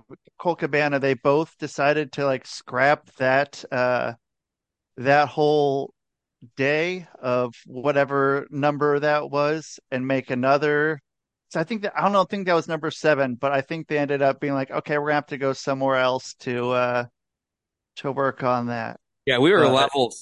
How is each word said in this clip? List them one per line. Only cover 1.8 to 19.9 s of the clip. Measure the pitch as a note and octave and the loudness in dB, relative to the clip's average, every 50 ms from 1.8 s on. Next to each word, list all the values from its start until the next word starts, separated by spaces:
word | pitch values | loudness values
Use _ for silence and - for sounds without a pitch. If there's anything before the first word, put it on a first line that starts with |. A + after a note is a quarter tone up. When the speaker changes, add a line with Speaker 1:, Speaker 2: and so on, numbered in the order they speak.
| C#3 C#3+ D3+ D3+ D3+ C3+ | 2 2 2 2 -2 -4
Speaker 1:
to, | - D3 C#3 | -4 -2 -2
like, | C#3 C3 B2 - | -2 -2 -2 -6
scrap | - - - - - B2+ B2 C3+ C#3+ D3+ D3 _ - _ | -12 -18 -18 -14 -6 0 2 4 4 4 2 _ -18 _
that, | - C3 C3 C3 C#3 C#3+ - - - - - | -2 0 2 2 2 0 -2 -6 -16 -12 -6
uh, | C#3 B2 B2 B2 B2 A#2+ B2 A#2 A#2 _ _ _ _ _ _ _ _ _ _ _ _ _ _ _ - - | -2 -2 0 0 0 0 -2 -4 -6 _ _ _ _ _ _ _ _ _ _ _ _ _ _ _ -12 -4
that | A#2+ C3+ C#3 D3 D3 C3 | 2 4 4 4 4 2
whole | - D#3 D3+ D3 D3+ D3+ C#3+ C#3+ C3+ C#3 C#3 - _ _ _ _ _ _ _ _ _ _ - A#2 - | 0 0 2 2 4 2 2 2 0 -2 -4 -8 _ _ _ _ _ _ _ _ _ _ -20 -16 -4
day | - C3 C#3 D3+ D3+ E3 F3 F#3 F#3 E3 - - - | -2 0 0 2 0 0 -2 -4 -8 -10 -16 -16 -8
of | - B2+ B2 B2 B2 A#2+ A#2 - - | -4 -2 0 0 0 -2 -6 -14 -20
whatever | - C3 B2+ B2 D3 C#3+ C#3 C#3 C3+ C#3 C#3 C3+ C#3 C#3 C#3+ - - | -14 -12 -4 -2 0 2 2 2 2 2 0 2 2 2 0 -4 -6
number | D3+ C#3 C#3+ D3 D3 C#3+ D3 D3 C#3+ C#3+ | -6 0 0 0 0 2 0 2 2 2
that | D3 D3+ D3+ D3 C#3+ C#3+ | 2 2 0 0 0 -2
was | C#3 C#3+ D3 D3 D#3 D#3+ - - - - _ - | -2 0 0 0 -2 -4 -6 -12 -20 -20 _ -6
and | C3+ B2+ B2+ | -6 -4 -2
make | C3+ C3+ C3 A#2+ - | 0 -2 -2 -2 -4
another. | C3 B2 B2+ C3+ C#3 C#3+ D3+ D3 D3 D3 D3+ D#3 D#3 C#3+ _ _ _ _ _ _ _ _ _ _ | -4 0 2 2 2 4 2 2 2 2 0 0 -2 -4 _ _ _ _ _ _ _ _ _ _
So | - E3 | -4 -4
I | E3 | -4
think | - A#3 G#3 | -4 -4 -6
that, | G3+ F#3+ - | -6 -4 -4
I | D3+ D#3+ G3 | 0 0 2
don't | G3+ G3 F3+ - | 2 2 2 0
think | G#3+ G3+ F#3 | -2 -4 -2
that | F3+ F3 | 0 0
was | E3 D3+ - | 0 0 -2
number | E3 D#3 D3+ D#3 | -6 -4 -4 -6
seven, | - - - D#3 D3+ C3+ C3+ B2+ A#2+ | -6 0 2 2 2 2 2 -2 -2
but | A#2 C#3 C#3 | -2 -2 0
I | C#3 C3+ | 0 0
think | C3+ - E3+ D#3+ C#3+ - | -2 -4 -8 -10 -6 -4
they | D3+ D3 | -2 -2
ended | C#3+ C#3 C#3+ C3+ | 0 0 0 2
up | C#3 C3+ C3+ C#3 | 2 2 2 0
being | D3+ C#3+ C#3 | -2 -2 -2
like, | C3+ C3 - | -2 -4 -4
"Okay, | C#3+ D3 - - D3+ | -6 -8 -4 -2 -4
we're | D3 D3 | -2 0
gonna | D3+ D3 | 0 -2
have | D3 C#3+ | -2 -2
to | - D3+ B2+ | -4 -8 -4
go | C#3 C3+ | -4 -4
somewhere | C3 - - D3 C3+ C3 C3+ C3+ C3+ | -4 -4 -4 -4 -4 -2 0 0 2
else | B2+ B2+ B2+ B2+ B2+ - - - _ | 2 2 2 0 -2 -6 -10 -18 _
to, | - C3 B2 A#2+ A#2+ B2 | -8 -6 -4 -4 -2 -2
uh, | B2+ B2 B2 B2 B2 B2 A#2+ A#2+ _ _ _ _ _ _ _ _ _ _ _ _ _ _ _ _ - | 0 0 0 0 0 -2 -4 -6 _ _ _ _ _ _ _ _ _ _ _ _ _ _ _ _ -18
to | - - C3+ | -10 -8 -8
work | C3 C#3 C#3 C3 B2+ - C3+ | -4 -2 -2 -2 -2 -2 -2
on | B2 B2 B2 A#2+ | 0 0 0 -2
that." | A#2+ A#2+ A#2 A2+ A#2 A#2 - _ _ _ _ - | -4 -6 -8 -8 -10 -12 -16 _ _ _ _ -4
Speaker 2:
Yeah, | C3+ B2+ A#2+ | -2 2 4
we | C3+ E3+ | 4 4
were | G#3 F3+ D3+ | 6 6 4
Speaker 1:
But | C3+ | 4
Speaker 2:
level, | B2+ C3+ C#3 C3+ | 4 4 2 2